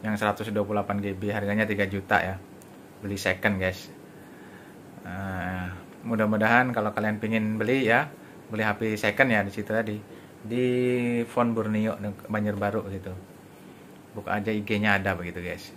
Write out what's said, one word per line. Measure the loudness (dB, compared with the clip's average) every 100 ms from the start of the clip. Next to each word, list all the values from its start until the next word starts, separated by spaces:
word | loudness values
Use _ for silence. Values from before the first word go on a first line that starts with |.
yang | -2 2
seratus | 2 0 -2
dua | 0 2
puluh | 0
delapan | 0 0
G | -2 -2
B, | -2
harganya | 0 0 2
tiga | 2 2 0
juta | 0 2 2
ya. | 2 -4 -10 -20 -20 -20 -20 -10
Beli | -6 0
second, | 0 2 2 2
guys. | 0 -2 -12 -18 -20 -20 -18 -18 -18 -18 -20 -20 -18 -16
Eh, | -10 -8 -4 -4 -2 -2 -4 -8 -14 -12
mudah-mudahan | -2 2 4 4 6 6 6 2
kalau | 0
kalian | 0 0 0
pingin | 0 2 2 2
beli | 2 4 6
ya, | 4 2 -8 -18 -20 -8
beli | 0
H | 0 2
P | 0 2
second | 0 0 2
ya | 2
di | 0
situ | -4 -2
tadi. | 0 0 -6 -10 -18 -18 -16
Di | -6 0 2 2 2 2 0 0
Font | 0 2 2 2
Borneo, | 2 2 0 -2 -6 -8 -4
Banjarbaru | 0 0 0 0 0 -4
gitu. | -8 -8 -12 -14 -20 -20 -20 -20 -20 -20 -20 -14
Buka | -10 -2 -2
aja | 0
I | -2
G-nya | 0 2 4 4
ada | 2 -2
begitu, | -4 -6
guys. | -8 -8 -12